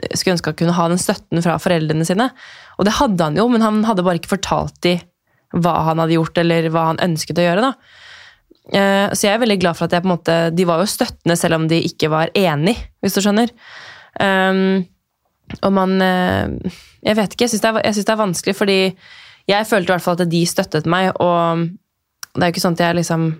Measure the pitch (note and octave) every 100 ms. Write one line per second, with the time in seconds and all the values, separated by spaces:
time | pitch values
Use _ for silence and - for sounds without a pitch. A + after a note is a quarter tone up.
0 | - - - F3 D#3+ D#3 E3+ F3 E3+ F3+
1 | - G#3 - E3 E3+ D#3+ F#3 E3+ D#3 D#3
2 | E3 F#3 B3+ - - - - - G3 A3
3 | C#4+ F#3 D#3+ D3+ A#3 A#3+ A3 G#3+ A3 G#3
4 | F3+ F3 - F#3+ - D3+ D3+ - F3 F3
5 | - _ _ _ _ F3 F3 D#3 D#3+ D#3+
6 | E3 E3 D#3+ - E3+ E3 D#3+ D#3+ D#3+ D#3+
7 | E3+ D#3+ - E3 F3 F3 C4 A#3+ _ -
8 | - - - _ _ _ - G3 G3 G3
9 | G3 - G#3 G#3+ A#3+ G3+ F3+ E3 E3+ F3
10 | F3+ E3+ - E3 E3 E3 F3+ E3 G3+ -
11 | B3 - - E3+ F3 D#3+ D#3+ E3 E3+ -
12 | D#3 D#3 E3 - F#3 C#3+ D#3+ A#3 - _
13 | G3+ G3 G3 G3+ A#3 - - - - -
14 | - - G3 F#3+ F#3+ F#3+ F#3+ F#3+ F3+ _
15 | _ _ _ _ _ - G3 G3 F#3+ F#3+
16 | F#3 F#3 F#3 G3 - - F#3 - - _
17 | - G#3+ F#3+ - A#3+ A3 A3+ A3 - G#3
18 | G3 A3 G#3+ E3+ - G3 G3 F#3+ F#3+ F#3
19 | - - - - - G3+ G#3+ A3 F3+ F3+
20 | F3 F3 F3+ E3+ E3+ - F#3+ D#3 D#3+ F3
21 | F#3 - F3 F3 E3+ E3 E3+ F#3 _ _
22 | _ _ - - F3 E3+ F#3 E3 E3+ F3
23 | E3+ E3 D#3+ D#3+